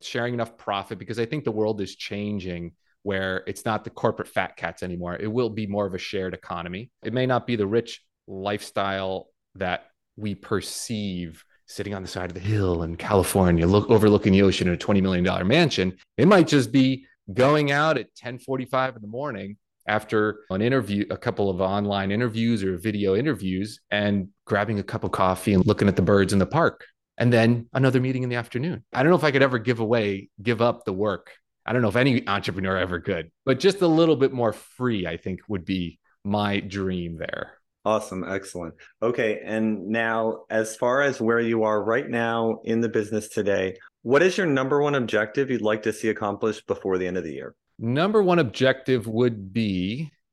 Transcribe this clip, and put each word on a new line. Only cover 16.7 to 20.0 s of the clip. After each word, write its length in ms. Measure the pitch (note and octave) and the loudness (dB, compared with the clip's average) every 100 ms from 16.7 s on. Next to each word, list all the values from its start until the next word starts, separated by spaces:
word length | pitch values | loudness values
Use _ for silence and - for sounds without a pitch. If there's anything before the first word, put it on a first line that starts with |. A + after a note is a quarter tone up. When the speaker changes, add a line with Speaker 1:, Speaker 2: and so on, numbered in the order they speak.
Speaker 1:
be 320 | C3 C3 C3 - _ - | 4 4 0 -8 _ -8
going 380 | F#2+ B2+ D3+ C#3+ | 2 4 4 2
out 280 | C#3+ D#3 C#3+ | 2 2 0
at 160 | G#2+ | -4
ten 240 | - B2 B2+ | -12 -12 -12
forty-five 580 | - C3 B2 C3 C3 A#2+ | -8 -6 -2 0 -2 -4
in 60 | |
the 60 | G#2 | -12
morning 480 | A#2 D3 G#2 G2 G#2 _ _ - | -10 -8 -8 -10 -14 _ _ -2
after 540 | G#2+ | -2